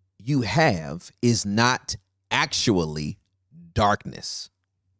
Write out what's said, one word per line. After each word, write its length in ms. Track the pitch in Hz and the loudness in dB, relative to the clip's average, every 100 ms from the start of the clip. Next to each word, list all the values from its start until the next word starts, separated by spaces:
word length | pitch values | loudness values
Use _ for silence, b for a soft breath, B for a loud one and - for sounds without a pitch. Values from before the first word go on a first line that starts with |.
| _ _ | _ _
you 220 | 107 143 | -2 -2
have 720 | 107 131 160 90 76 85 - - | 0 2 2 2 -4 -12 -14 -2
is 240 | 120 117 101 | 2 2 0
not 500 | 104 120 127 - - _ _ - | 2 2 2 -4 -12 _ _ -4
actually 840 | 127 156 - - 92 80 76 76 - _ _ _ 165 170 | -2 0 0 2 2 2 -4 -8 -8 _ _ _ -20 -8
darkness. 760 | - 104 104 - - - - - _ _ _ _ | 0 2 2 -4 -14 -12 -12 -14 _ _ _ _